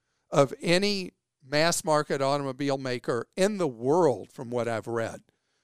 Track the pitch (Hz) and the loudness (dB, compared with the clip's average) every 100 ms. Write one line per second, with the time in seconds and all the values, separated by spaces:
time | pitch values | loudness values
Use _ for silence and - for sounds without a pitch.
0 | _ _ _ 156 139 - - 175 202 202 | _ _ _ 4 4 2 0 2 2 -2
1 | 180 - _ _ 131 147 165 165 165 151 | -8 -14 _ _ -4 0 2 0 2 0
2 | 151 151 135 143 139 127 143 135 131 123 | 0 -2 0 0 -4 -4 -2 -2 -4 -6
3 | - 123 - - 190 208 165 113 123 170 | -4 -4 -4 -2 0 0 -4 -2 2 4
4 | 160 107 - - 117 123 117 113 107 113 | 4 2 -6 -14 -8 -4 -4 -4 -4 -4
5 | 110 - _ _ _ _ | -6 -8 _ _ _ _